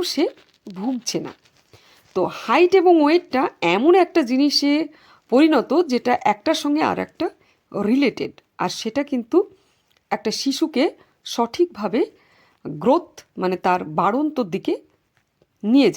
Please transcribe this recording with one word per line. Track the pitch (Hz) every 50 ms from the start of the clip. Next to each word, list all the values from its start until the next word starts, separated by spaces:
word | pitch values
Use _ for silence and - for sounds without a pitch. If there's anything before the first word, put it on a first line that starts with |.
| 359 - -
সে | - 320 508 - - _ _ _ _ _ - 190 185
ভুগছে | 196 254 262 233 - - - 165 -
না। | 135 - - _ _ _ _ _ _ _ _ _ _ _ _ _ _ -
তো | 190 175 - - - -
হাইট | - 226 294 359 359 - 381
এবং | 330 370 349 320 294
ওয়েটটা | 285 320 349 349 - - 254 294 - - _ - - 175
এমন | 202 247 320 359 392 349
একটা | 349 - 339 294 220
জিনিসে | 254 262 285 294 277 - 285 285 285 302 320 302 - _ _ _ _ _ _ _
পরিণত | 220 254 311 320 311 247 - - 254 330 359 302
যেটা | 247 233 - 247 247 - - 220 202
একটার | 208 _ 311 320 302 -
সঙ্গে | 294 294 302 294 226
আর | 180 180 185
একটা | - _ - 320 392 - _ _ _ _ _ _ _
রিলেটেড, | - 196 202 202 240 269 285 226 - - 208 170 - _ _ _ _ - 175
আর | 180 - -
সেটা | - 220 214 277 285 277
কিন্তু | 269 247 220 - - 349 415 - - _ _ _ _ _ _ _ _ _ _ _
একটা | 208 220 - 220 208 -
শিশুকে | - 277 269 - 330 302 - 247 285 415 - - _ _ _ _ _
সঠিকভাবে | - - - 233 226 - - 349 349 - 202 208 196 185 262 381 - - _ _ _ _ _ _ _ _ _ -
গ্রোথ, | - 151 151 - 233 277 339 320 - _ - - _ _ -
মানে | 185 185 185 180 -
তার | 190 180 180 185 165 151 170
বাড়ন্তর | 175 190 214 269 302 311 302 - 240 175 160
দিকে | 190 - - 359 539 - _ _ _ _ _ _ _ _ _ _ _ _ _ _ _ -
নিয়ে | 208 240 285 269 196 -